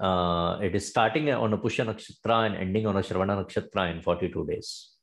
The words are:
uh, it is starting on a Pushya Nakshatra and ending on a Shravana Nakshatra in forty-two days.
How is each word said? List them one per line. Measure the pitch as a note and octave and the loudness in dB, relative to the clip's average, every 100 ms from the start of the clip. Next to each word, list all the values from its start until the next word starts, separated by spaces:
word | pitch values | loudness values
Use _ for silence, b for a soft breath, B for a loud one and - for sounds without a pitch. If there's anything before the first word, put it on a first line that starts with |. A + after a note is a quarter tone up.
uh, | F#2+ F2+ F2 E2+ E2+ F2 | 2 2 2 2 0 0
it | G2 | 0
is | G2 - | -2 0
starting | - A2+ D3 D3+ | 2 2 2 0
on | A#2+ A2+ | 2 0
a | G#2 | 0
Pushya | A#2+ - A2+ | 0 -2 -2
Nakshatra | G#2+ - - A2 A2+ A2 | -6 -12 -6 2 2 2
and | F2+ | 0
ending | F#2 G#2 A2 | 0 0 2
on | G2 | 0
a | |
Shravana | F#2 F#2 F#2+ G2+ | 0 0 0 0
Nakshatra | F#2+ - - G2+ F2+ | -2 -4 -4 -2 -2
in | E2 | -2
forty-two | E2+ F2 F2+ F2 D2+ | -2 0 -2 -2 -4
days. | - - - - _ | -6 -8 -16 -18 _